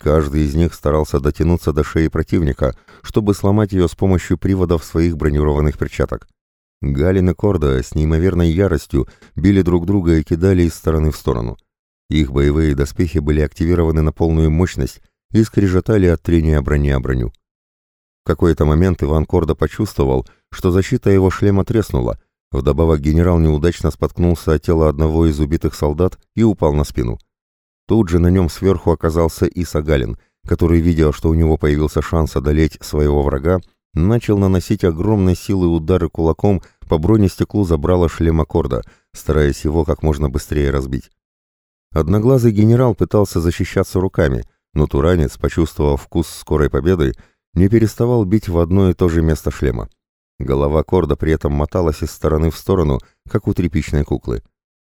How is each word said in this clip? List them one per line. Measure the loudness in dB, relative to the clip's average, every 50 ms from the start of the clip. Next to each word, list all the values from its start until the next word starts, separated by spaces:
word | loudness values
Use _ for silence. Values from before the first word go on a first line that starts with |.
Каждый | -2 0 2 2 2 0 0 0 0
из | 0 0
них | 0 0 0 -2
старался | -4 -4 -2 0 0 -2 0 -2 -2
дотянуться | 0 -2 -2 0 0 0 0 0 0 -2 -2
до | -2 -2
шеи | -2 0 0 -2 0
противника, | -2 -4 -4 -2 -2 0 0 -2 -2 -2 -2 -4 -4 -6 _ _ -20 -20 -18
чтобы | -4 -4 -2 0 0 -2
сломать | 0 0 0 2 2 0 0 0
ее | 0 0
с | 0 0
помощью | -2 0 0 0 0 0 -2 -4 -2
приводов | 0 -2 0 0 0 0 0 -2 -2
своих | -4 -2 0 0 0 -2
бронированных | -2 -2 -2 0 0 0 0 0 0 0 -2 -2 -4
перчаток. | -8 -8 -4 -4 -4 -4 -4 -10 -12 _ _ _ _ _ _ _ _ _ _ _
Галин | -6 -6 -2 -2 0 0 2 2 2 0
и | 0
Кордо | 0 0 0 0 0 0 0 -2 -2
с | -4 -4 -4
неимоверной | -2 0 0 0 0 0 0 0 2 0 0
яростью | 2 0 0 0 0 -2 -4 -4 -4 -4 -4 -4 -8 _ -20 -14 _
били | -2 0 2 4 4 2
друг | 2 0 0 0
друга | 0 -2 0 2 2 2
и | 2 2
кидали | 0 -2 0 2 2 2 4 2
из | 0 0
стороны | -4 -4 -2 -2 0 0 -2 -2
в |
сторону. | -2 -4 -4 -4 -4 -4 -8 -10 -12 _ _ _ _ _ _ _ _ _ _
Их | -2 0 0 0 0
боевые | 0 2 2 2 2 0 0 0
доспехи | -2 -2 -4 -2 -4 -4 -2 -2 -4
были | -2 0 0 0
активированы | 0 -2 -2 -4 -2 0 0 2 2 0 0 0 0
на | 0 0
полную | 0 0 0 2 2 2 2
мощность | 2 2 0 -2 -2 -6 -6 -6 -8 -14 _ _ _ _ _ _
и | 0 0 0
скрежетали | 2 0 0 0 2 0 0 0 2 2 2 4
от | 2 2 0 0
трения | 0 0 2 2 2 2 0
брони | 0 0 0 0 0 0
о | 0 -2
броню. | -2 -2 -4 -4 -4 -6 -8 _ _ _ _ _ _ _ _ _ _ _ _ _ _ _ _ _ _
В |
какой-то | -4 0 2 2 2 2 2 2
момент | 2 4 4 4 2 0 0 -2
Иван | 0 0 0 0
Кордо | 0 0 0 0 0 -2
почувствовал, | -2 -2 -4 -2 -4 -6 -6 -2 -2 0 0 0 -2 -4 -8 _ _ _ _
что | -16 -4 -2 2 2
защита | 2 0 0 -4 -2 0 2
его | 2 4 2 2
шлема | 0 0 0 2 2 2 0
треснула. | 0 -2 -2 -2 -2 -2 -4 -2 -4 -6 -8 _ _ _ _ _ _
Вдобавок | -6 -2 0 0 2 2 2 2 2 2
генерал | 2 0 2 2 2 2 2 2
неудачно | 2 2 2 2 0 -2 -2 0 -4 -4 -4
споткнулся | -2 -6 -6 -2 0 0 0 0 0 0 0 0
от | 0 0
тела | 0 2 2 2 2
одного | 2 0 -2 0 2 2 2
из | 2 2 0
убитых | -2 -2 -2 -2 -4 -4 -4
солдат | -2 -4 -4 -2 0 -2 -2 -2 -8 _ _ _
и | 0 0
упал | 0 2 2 0 0 0
на | 0 -2
спину. | -2 -4 -6 -6 -6 -6 -8 -12 _ _ _ _ _ _ _ _ _ _ _ _
Тут | 0 2 2 2 2
же | 2 2
на | 2 4
нем | 4 2 0 0
сверху | -4 -2 0 0 0 2 2 0
оказался | 0 0 0 -2 0 0 0 -2 -2 -2 -4
Иса | -4 -2 -4 -8 -4 -4 -4 -2
Галин, | 0 0 0 0 -4 -8 -12 _ _ _ _ _
который, | -6 -2 0 2 2 2 2
видя, | 2 2 2 2 2 0 0
что | 0 -2 0
у | 2
него | 2 2 2 0
появился | 0 0 0 0 0 -2 -2 -2 -4 -4
шанс | -2 -2 -2 -2 0 -2
одолеть | -4 -2 0 2 2 2 0 -2 -6
своего | -12 -6 -2 0 0 2 2 0 0
врага, | 0 -2 -2 -2 0 -2 -2 -4 -8 _ _ _ _ _
начал | 0 0 2 0 0 0 0 0 2
наносить | 2 2 2 0 0 -2 -4 0 0
огромной | -2 0 0 0 0 2 2 2 2 0
силой | 0 -2 -4 -2 0 2 2 2
удары | 0 0 0 0 0 0 -2
кулаком | -2 -2 0 0 0 0 0 0 0 0 -4 -10 _ _ -4 -2
по | -2 0
бронестеклу | 2 2 4 4 4 2 0 -2 -6 -4 -2 -2 0
забрала | 0 0 -2 0 0 2 2 2 0
шлема | 0 0 0 0 2 0 0
Корда, | 0 -2 -2 -2 -2 -4 -6 -8 -10 _ _ _ _ _
стараясь | -12 -6 -2 0 2 2 0 0 -2 -4
его | -2 -2 0 0
как | 0 -2 -2 0
можно | -2 -2 0 -2 -4
быстрее | -4 -4 -6 -4 -2 -2 0 0
разбить. | -2 -2 -4 -4 -8 -8 -10 _ _ _ _ _ _ _ _ _ _ _ _ _ _ _ _ _ -2
Одноглазый | -2 0 0 0 2 4 4 4 4 4 2 4
генерал | 4 4 4 4 4 2 0 0
пытался | -2 -4 0 2 0 0 2 -2 -2
защищаться | -2 -2 -2 -2 -6 -4 -2 -4 -4 -2 -2 -4
руками, | -4 -2 -2 0 0 0 0 -4 -6 -10 _ _ _ _ _
но | -2 -2
туранец, | 0 0 0 2 2 2 2 0 -2 -4
почувствовав | -4 -6 -4 -2 -2 -2 -2 -2 -2 -2 0 0 -2 -4
вкус | -6 -4 -4 -4 -4
скорой | -8 -16 -6 -4 -2 0 0 0
победы, | -2 -2 0 0 0 2 0 -2 -2 -6 -14 _ _ _ _ _ _
не | 2 2 4
переставал | 4 2 2 2 0 -2 -2 0 2 0 0
бить | 0 0 -2 -2 0
в | 0 0
одно | 0 2 2 2 4 2
и | 2
то | 2 0 0
же | 2 2
место | 2 2 0 0 -2 -8
шлема. | -6 -4 -4 -4 -4 -4 -8 -12 -16 _ _ _ _ _ _ _ _ _
Голова | -6 -4 -2 0 0 0 0 0 0
Корда | 2 2 0 2 2 -2
при | -2 0 -2 -2
этом | 0 0 -2 -2
моталась | -2 -2 -2 -2 -2 -2 -2 -2 -4 -6
из | -10
стороны | -8 -4 -2 0 0 2 0 0
в | -2
сторону, | -4 -2 -2 0 0 2 0 -2 -4 -6 _ _ _ _ -6
как | -6 -4 -2
у | -2 -2
тряпичной | -2 -2 -2 -2 -4 -4 -2 -2 -2 -2
куклы. | -2 -4 -6 -6 -8 -8 -8 -10 _ _ _ _ _ _ _ _